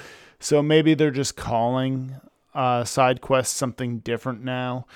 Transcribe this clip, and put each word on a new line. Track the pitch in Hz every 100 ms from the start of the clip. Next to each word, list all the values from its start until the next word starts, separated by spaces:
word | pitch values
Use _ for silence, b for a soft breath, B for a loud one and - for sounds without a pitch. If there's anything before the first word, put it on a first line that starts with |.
| B B B B
So | - 151
maybe | 147 156 156
they're | 151 151
just | 131 131 -
calling, | - 117 117 127 131 131 131 135 - _ _
uh, | 147 127 123
side | 117 - 127 123
quests | - 131 117 -
something | 131 - 123 117
different | 117 117 131 110
now. | 127 127 127 123 -